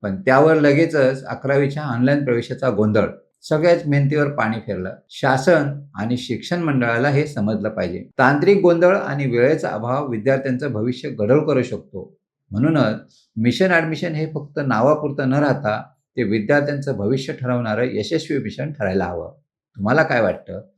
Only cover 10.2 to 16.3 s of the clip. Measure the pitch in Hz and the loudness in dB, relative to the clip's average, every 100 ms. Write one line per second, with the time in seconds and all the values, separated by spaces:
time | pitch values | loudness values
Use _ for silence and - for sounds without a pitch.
10.2 | 110 135 135 127 143 107 117 127 151 117 | 0 0 0 -4 -4 -4 -4 -4 -8 -6
11.2 | 104 139 151 135 117 104 - 95 - _ | 2 2 4 0 -2 -6 -12 -16 -16 _
12.2 | _ _ _ 98 143 156 113 110 - _ | _ _ _ -2 0 2 0 -2 -10 _
13.2 | _ - 113 120 185 170 160 156 175 156 | _ -2 0 2 2 2 0 -4 -4 -4
14.2 | 156 156 143 - 143 110 127 151 147 139 | -6 -6 -10 -6 -2 2 2 2 0 -4
15.2 | 131 135 147 127 107 107 - _ _ - | 0 0 2 0 -2 -4 -8 _ _ -4
16.2 | 110 | -2